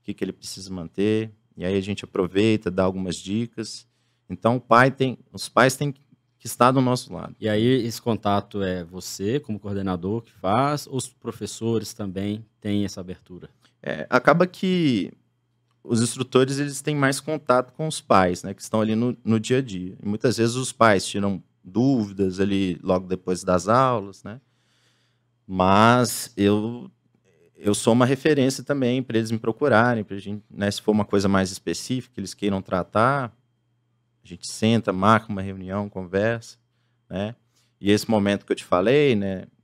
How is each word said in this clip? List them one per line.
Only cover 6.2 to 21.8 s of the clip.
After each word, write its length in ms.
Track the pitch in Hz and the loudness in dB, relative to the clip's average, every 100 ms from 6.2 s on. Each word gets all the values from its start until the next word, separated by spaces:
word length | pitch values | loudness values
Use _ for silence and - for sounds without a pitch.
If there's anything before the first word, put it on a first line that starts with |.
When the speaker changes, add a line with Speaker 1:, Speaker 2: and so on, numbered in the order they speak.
| _ _ 117 | _ _ -8
Speaker 1:
estar 240 | - 120 | 2 2
do 100 | 135 | 4
nosso 320 | 127 123 - | 2 0 -4
lado. 240 | 87 95 - | -12 -12 -6
Speaker 2:
E 80 | 107 | -2
aí, 380 | 107 117 131 | 2 2 2
esse 160 | 113 110 | 0 -6
contato 600 | 120 107 104 101 - 104 | -4 -2 0 0 -2 -4
é 200 | 95 92 | -4 -4
você, 560 | 85 92 - - 98 123 | -8 -12 -12 -8 -4 -4
como 220 | 117 104 | -6 -10
coordenador, 640 | 101 98 98 90 92 117 | -8 -6 -4 -4 -4 -6
que 100 | - | -8
faz, 540 | _ 92 110 143 147 - | _ -2 0 0 -2 -6
ou 100 | 131 | -8
os 100 | - | -8
professores 840 | _ 117 - 104 - 113 113 104 | _ -12 -10 -10 -6 -4 -2 -4
também 500 | - 101 92 101 107 113 _ | -10 -10 -6 -6 -6 -10 _
têm 280 | 107 101 98 | -4 -2 -4
essa 120 | - | -8
abertura? 520 | 90 87 - 90 85 _ _ _ | -14 -14 -18 -20 -20 _ _ _
Speaker 1:
É, 240 | - 78 - | -8 -8 0
acaba 380 | 123 - 170 180 | 2 4 4 2
que 640 | - 190 180 156 110 80 - _ _ _ _ _ _ | 0 -2 0 2 0 -2 -10 _ _ _ _ _ _
os 160 | - 113 | -2 0
instrutores, 580 | 120 135 123 127 131 139 | 0 -2 0 2 2 0
eles 220 | 143 139 | -4 -6
têm 160 | - 147 | -4 0
mais 240 | 135 139 | 0 -2
contato 540 | - 156 - 127 127 | -4 -6 0 0 0
com 120 | - 156 | -6 -8
os 140 | - | -6
pais, 420 | - 104 92 90 | 2 4 4 0
né, 120 | 95 | -8
que 80 | 98 | -12
estão 180 | - 107 | -6 -2
ali 140 | 110 | 0
no, 200 | 110 123 120 | 0 -2 -4
no 160 | 107 113 | 0 0
dia 200 | 107 127 | 0 -2
a 40 | |
dia. 360 | 131 92 90 - | -2 -8 -10 -10
E 60 | 104 | -6
muitas 300 | 107 131 107 | -2 0 2
vezes 180 | 117 123 | 0 0
os 160 | 131 | -4
pais 340 | - 113 98 - | 4 6 6 2
tiram 360 | 104 101 92 - _ | -2 -2 -4 -8 _
dúvidas 800 | 90 98 | -6 0